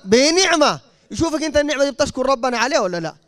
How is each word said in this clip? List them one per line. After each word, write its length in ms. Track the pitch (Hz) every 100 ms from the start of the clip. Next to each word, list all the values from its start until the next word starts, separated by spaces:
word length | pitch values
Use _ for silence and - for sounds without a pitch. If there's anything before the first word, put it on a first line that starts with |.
| 190
بنعمة، 720 | 226 294 339 381 330 277 156 - _ _
يشوفك 320 | 208 330 302
أنت 140 | 311 294
النعمة 260 | 294 269
دي 80 | 285
بتشكر 340 | 233 285 - 254
ربنا 320 | 269 247 240
عليها 220 | 247 302
ولا 200 | 196 175
لا؟ 160 | 160 -